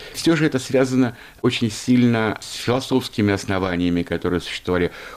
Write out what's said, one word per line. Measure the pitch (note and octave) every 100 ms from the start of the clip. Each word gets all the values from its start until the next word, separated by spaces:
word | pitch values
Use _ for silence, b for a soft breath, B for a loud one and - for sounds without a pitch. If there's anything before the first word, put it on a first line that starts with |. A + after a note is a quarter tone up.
| B
Все | - - E3
же | D#3
это | C3
связано | - B2+ C3 C3 B2 A2+ B B
очень | B2+ A#2+ A#2
сильно | G#2+ - B2 A#2+ A2+ A2 -
с | -
философскими | - - B2 - B2+ B2 - G#2
основаниями, | G2 - G2 F#2 F2 F2+ F2
которые | E2+ E2+ F2 F2
существовали | - - - F2+ F2 B B